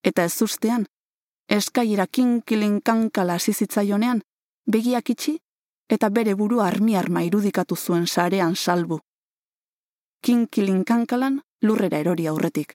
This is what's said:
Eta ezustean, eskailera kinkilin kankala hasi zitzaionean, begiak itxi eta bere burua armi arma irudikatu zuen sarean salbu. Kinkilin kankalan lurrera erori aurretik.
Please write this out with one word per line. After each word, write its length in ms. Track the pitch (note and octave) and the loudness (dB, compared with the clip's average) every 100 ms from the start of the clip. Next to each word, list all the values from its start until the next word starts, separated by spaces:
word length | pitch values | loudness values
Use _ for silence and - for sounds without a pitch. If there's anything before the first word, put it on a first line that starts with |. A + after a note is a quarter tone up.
Eta 200 | - F3 | 0 0
ezustean, 600 | E3+ - A3 - A3 A#3+ G3 _ _ _ _ _ - | 0 0 -2 0 -2 -2 -4 _ _ _ _ _ -2
eskailera 600 | G#3 - - A#3 G3+ F#3 | -2 0 -2 0 0 0
kinkilin 760 | - B3 A#3+ - A3 G#3 G#3 | 0 2 0 0 0 0 0
kankala 520 | - A3+ A3 - F3+ | 0 0 0 0 -2
hasi 200 | F3 - | 0 -2
zitzaionean, 680 | G#3 G3+ G#3+ G3+ G3+ A#3+ A#3 - _ _ _ | -2 0 0 0 0 0 -2 -6 _ _ _
begiak 440 | - G#3+ A#3+ A#3+ - | -2 0 2 0 -2
itxi 280 | A#3 - D#4 _ _ _ _ _ | -4 -4 -6 _ _ _ _ _
eta 200 | A3 G#3+ | 0 2
bere 240 | G#3+ G#3+ | 2 0
burua 320 | G3 G#3 A#3+ F#3+ | 0 0 2 2
armi 280 | F#3+ A3 | 2 2
arma 280 | G3 F3 E3+ | 2 0 -2
irudikatu 520 | E3+ G3+ G3+ F#3+ F3+ | 0 0 0 0 -2
zuen 320 | F3 - F3 E3+ | -4 0 0 0
sarean 480 | - F3 G3 E3+ | 0 0 2 0
salbu. 440 | F#3 - F3 E3+ D#3 _ _ _ _ _ _ _ _ _ _ _ _ | 0 0 0 -2 -6 _ _ _ _ _ _ _ _ _ _ _ _
Kinkilin 600 | - A#3+ A3+ - G3 F#3+ | 0 0 0 0 0 0
kankalan 560 | F#3+ A#3 A#3 B3 C4+ C4+ _ _ | 0 -2 0 -2 -2 -4 _ _
lurrera 360 | G#3+ A3 F#3 D#3 | 0 0 0 0
erori 300 | D#3+ E3+ D#3+ | -2 -2 -2
aurretik. 460 | D#3 E3 D3+ D3 | -2 -2 -4 -8